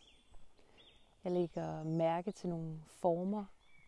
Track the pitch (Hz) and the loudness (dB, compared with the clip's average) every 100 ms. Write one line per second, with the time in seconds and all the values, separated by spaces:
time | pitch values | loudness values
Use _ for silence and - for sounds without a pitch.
0 | - - - - - - - - - - | -20 -20 -18 -14 -14 -16 -20 -20 -20 -20
1 | - - 185 180 175 - 160 156 156 165 | -20 -8 0 2 2 0 -4 -4 0 2
2 | 165 170 180 - 180 165 165 156 156 - | 4 2 -2 -4 -4 -2 -4 -8 -12 0
3 | 180 170 185 208 196 - - - | 2 4 2 -2 -4 -12 -20 -20